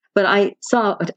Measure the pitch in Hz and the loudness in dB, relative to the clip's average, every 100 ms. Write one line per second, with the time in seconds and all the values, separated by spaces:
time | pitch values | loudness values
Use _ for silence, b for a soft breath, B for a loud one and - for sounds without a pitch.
0 | _ 208 196 202 196 - - 247 208 - | _ 0 2 2 0 -4 -2 0 0 -2
1 | 170 | -6